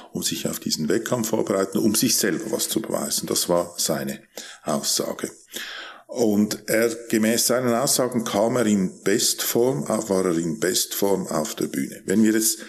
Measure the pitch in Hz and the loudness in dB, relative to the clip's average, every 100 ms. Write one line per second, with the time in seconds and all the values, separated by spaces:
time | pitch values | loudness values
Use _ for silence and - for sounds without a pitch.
0 | - - 85 - - - - - - 117 | -10 -6 -4 -4 -6 -6 -4 -4 0 0
1 | 113 127 110 110 - 98 98 110 110 104 | 0 -2 0 0 0 0 0 2 2 2
2 | 127 - 104 80 - - - - - 85 | 2 2 0 0 -2 -4 -2 -4 -2 -4
3 | - - - - - 87 85 - - 73 | -2 -4 -2 -2 2 2 0 -4 -2 -2
4 | 69 69 - - - - - 73 - - | -4 -8 -14 -18 -18 -14 -4 -2 0 -2
5 | - - - - - - - - - - | -2 -4 -8 -10 -16 -12 -12 -12 -14 -18
6 | - 123 113 104 107 - - 110 117 113 | -12 0 2 4 2 0 -2 2 2 -2
7 | - 113 110 117 - 123 127 113 135 - | -2 2 2 2 2 2 2 2 2 2
8 | 123 123 110 101 117 127 110 104 92 - | 0 0 0 2 2 4 4 4 2 0
9 | - 104 - - - 117 123 139 - 110 | 0 2 2 -2 -2 2 2 2 -2 -4
10 | - 95 92 85 85 78 87 90 - - | 0 2 2 2 0 0 0 0 -2 -2
11 | 98 95 90 78 76 - 80 - 69 - | 0 0 0 -4 -4 -4 -4 -2 -6 -6
12 | - 98 110 110 110 - | 0 4 6 4 2 -2